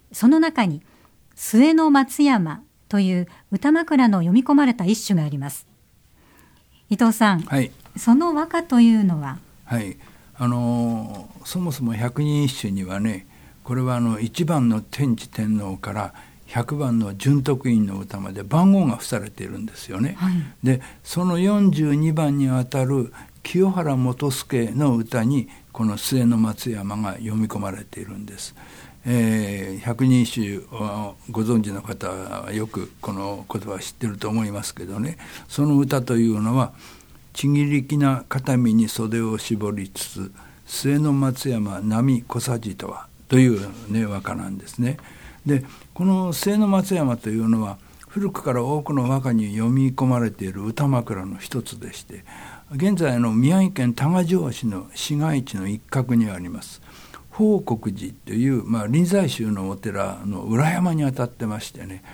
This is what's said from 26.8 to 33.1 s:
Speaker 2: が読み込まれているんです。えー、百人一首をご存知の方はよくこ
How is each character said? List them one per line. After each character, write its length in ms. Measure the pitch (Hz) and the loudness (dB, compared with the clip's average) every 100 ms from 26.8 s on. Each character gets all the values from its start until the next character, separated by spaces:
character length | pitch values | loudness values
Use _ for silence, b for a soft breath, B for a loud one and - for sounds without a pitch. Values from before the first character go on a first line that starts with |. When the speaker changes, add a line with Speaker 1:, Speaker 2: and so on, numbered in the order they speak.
| 98 104 | -6 -4
Speaker 2:
が 160 | 107 | -6
読 220 | 92 110 110 | -6 -4 -2
み 120 | 110 | -2
込 120 | 101 | -4
ま 120 | 98 | -6
れ 120 | 95 | -8
て 160 | - - | -14 -14
い 60 | - | -14
る 120 | 98 | -14
ん 80 | 101 | -14
で 120 | 98 | -14
す。 180 | - - B B B B 120 | -16 -16 B B B B 0
え 720 | 120 113 110 101 101 95 95 | 2 2 2 -2 -6 -8 -8
ー、 60 | 117 | -6
百 220 | 117 131 | 0 4
人 140 | 127 | 4
一 120 | 117 | 2
首 240 | 123 104 98 - 110 | -2 -4 -6 -10 -8
を 340 | 107 104 104 - - | -6 -6 -10 -12 -10
ご 120 | 113 | -4
存 200 | 110 117 | 0 0
知 100 | 104 | 0
の 120 | 98 | -6
方 240 | 104 98 95 | -10 -10 -8
は 460 | 92 95 98 101 | -8 -10 -10 -8
よ 120 | 107 107 | -8 -6
く 260 | 104 - - | -8 -10 -12
こ 120 | - | -10